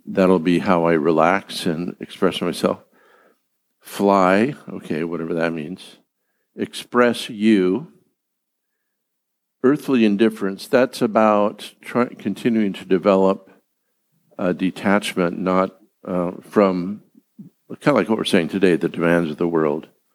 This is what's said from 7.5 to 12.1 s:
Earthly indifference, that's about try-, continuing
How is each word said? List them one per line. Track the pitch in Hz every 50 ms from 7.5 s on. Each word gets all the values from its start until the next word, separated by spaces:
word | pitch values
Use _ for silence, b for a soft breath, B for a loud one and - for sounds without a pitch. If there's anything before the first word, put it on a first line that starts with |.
| 110 98 92 90 92 120 160 - _ _ _ _ _ _ _ _ _ _ _ _ _ _ _ _ _ _ _ _ _ _ _ _ _ _ _ _ _ _ _ _ _ _ -
Earthly | 131 147 147 147 - 139 120 110
indifference, | 107 101 98 113 110 110 - - 95 98 - - -
that's | - 123 127 131 - -
about | 127 113 101 113 110 107 107 104 104 104 - - - - - _
try-, | - - - 123 123
continuing | 127